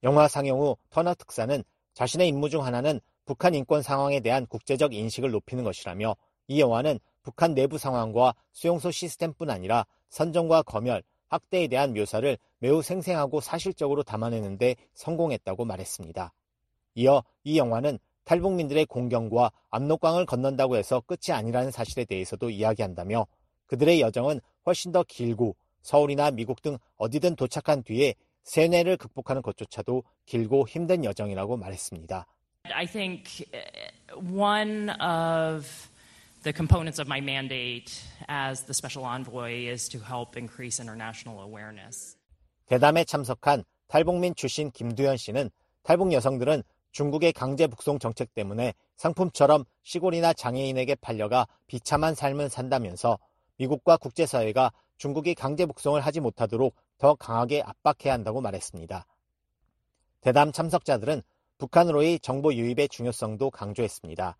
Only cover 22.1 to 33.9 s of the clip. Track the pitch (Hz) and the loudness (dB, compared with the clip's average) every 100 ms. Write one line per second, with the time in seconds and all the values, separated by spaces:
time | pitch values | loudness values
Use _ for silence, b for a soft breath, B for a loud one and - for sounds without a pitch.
22.1 | 95 92 98 120 101 110 110 104 87 90 | -4 -6 -6 -6 0 0 0 -4 -6 -4
23.1 | 113 104 _ _ _ _ 127 147 170 117 | -2 -4 _ _ _ _ 2 6 6 4
24.1 | 110 127 147 - _ - 180 180 175 170 | 2 -2 -2 -6 _ -2 -2 2 0 0
25.1 | - 120 113 117 92 _ _ - 147 147 | -4 -4 0 -2 -2 _ _ 2 4 4
26.1 | 143 147 123 113 127 156 139 _ _ 113 | 2 0 0 -6 -4 -6 -8 _ _ -4
27.1 | 131 180 165 127 - - 147 120 113 139 | 0 0 0 -2 -2 0 0 0 2 2
28.1 | - _ _ - - 160 175 175 180 104 | 2 _ _ -4 4 6 6 4 0 -2
29.1 | - 120 131 113 - 104 - 104 127 - | -14 -6 -4 -4 -8 -10 -8 -4 -4 -4
30.1 | _ _ 120 110 139 120 - 170 185 127 | _ _ -4 2 2 2 -2 0 0 0
31.1 | 101 104 95 101 123 95 92 - 85 82 | -4 -6 -4 -4 -4 -6 -10 -12 -14 -10
32.1 | 92 87 _ _ _ - 131 175 220 190 | -10 -10 _ _ _ -10 -8 -6 -6 -8
33.1 | 180 - - - - - - - | -8 -14 -16 -16 -16 -16 -18 -20